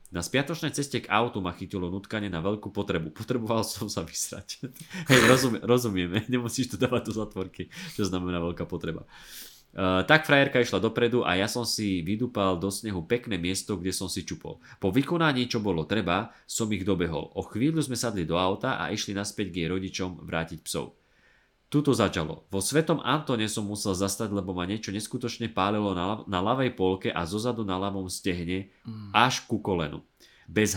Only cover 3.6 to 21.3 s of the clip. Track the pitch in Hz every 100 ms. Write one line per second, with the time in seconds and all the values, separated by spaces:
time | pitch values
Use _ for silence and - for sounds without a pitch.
3.6 | 104 - 107 101 92 - - - - -
4.6 | 127 - - 190 160 131 120 127 131 113
5.6 | 101 123 120 95 90 95 107 123 120 -
6.6 | - 95 123 120 117 110 107 - 92 -
7.6 | 90 - 180 - 98 92 90 87 85 85
8.6 | 85 85 85 82 - - - - - -
9.6 | _ - 95 92 92 156 - 143 135 131
10.6 | 117 98 110 113 117 120 92 90 107 123
11.6 | 113 - 104 95 85 107 123 113 95 90
12.6 | 95 101 110 95 80 120 123 92 87 95
13.6 | - 101 92 87 92 95 80 85 - -
14.6 | - - 98 104 139 175 160 127 123 120
15.6 | 104 85 78 104 87 90 117 - - -
16.6 | 113 104 95 90 85 76 78 92 - 104
17.6 | 139 160 143 120 120 104 80 85 92 101
18.6 | 131 131 82 107 - 98 104 - 98 87
19.6 | 80 92 92 - 92 87 82 82 82 80
20.6 | - 80 62 - _ _ _